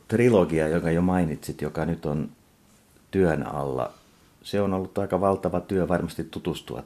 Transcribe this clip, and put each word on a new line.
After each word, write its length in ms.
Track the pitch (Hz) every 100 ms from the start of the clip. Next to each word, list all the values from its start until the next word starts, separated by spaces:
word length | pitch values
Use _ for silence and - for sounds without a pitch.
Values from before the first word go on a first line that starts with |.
| -
trilogia, 600 | 113 123 107 80 80 78
jonka 220 | 82 82
jo 120 | 82
mainitsit, 600 | 90 90 82 76 - -
joka 220 | 76 80
nyt 220 | 78 82 80
on 240 | 76 76 - _ _ _ _ _ _ _
työn 360 | 98 87 76 -
alla, 460 | 73 69 65 58 - _ _ _ _
se 180 | - 101
on 140 | 101
ollut 240 | 95 92 -
aika 220 | 98 90
valtava 400 | 98 95 90 87
työ 280 | - 95 82
varmasti 360 | 87 85 -
tutustua 580 | 80 - 90 80 - 58